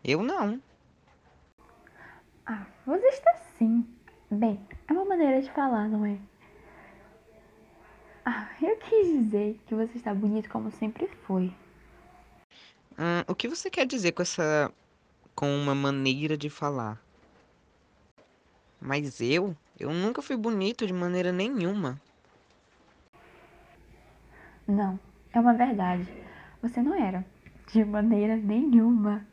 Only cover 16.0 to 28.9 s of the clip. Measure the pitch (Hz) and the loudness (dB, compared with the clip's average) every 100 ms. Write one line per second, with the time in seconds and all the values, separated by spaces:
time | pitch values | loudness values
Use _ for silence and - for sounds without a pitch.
16 | 135 131 151 151 147 - 147 135 110 113 | -2 -2 -4 -4 -6 -6 -6 -4 -6 -10
17 | _ _ _ _ _ _ _ _ _ _ | _ _ _ _ _ _ _ _ _ _
18 | _ _ _ _ _ _ _ _ 135 139 | _ _ _ _ _ _ _ _ -4 -4
19 | 143 - 120 160 196 160 _ - 139 165 | -4 -4 0 0 0 -8 _ -10 -6 -2
20 | 202 262 - 254 220 214 190 233 208 180 | -2 -4 -6 -4 -2 -2 -2 -2 -4 -2
21 | 175 180 180 180 214 262 170 202 147 139 | -2 0 0 -2 -2 -2 -2 -2 -4 -8
22 | _ _ _ _ _ _ _ _ _ _ | _ _ _ _ _ _ _ _ _ _
23 | _ - - - - - - - - - | _ -20 -20 -20 -20 -20 -20 -20 -20 -20
24 | - - - - - - - 202 196 190 | -20 -20 -20 -20 -20 -12 -2 0 0 -4
25 | - - - 233 240 233 247 208 180 180 | -12 -20 -2 4 4 4 2 2 0 -2
26 | 180 - - - - - 233 247 269 381 | -6 -12 -20 -20 -20 -8 -6 0 0 2
27 | 202 185 190 - - - - 220 208 208 | 0 -2 -8 -14 -20 -20 0 2 2 2
28 | 220 208 208 220 202 220 294 233 226 | 4 4 2 0 0 2 6 6 8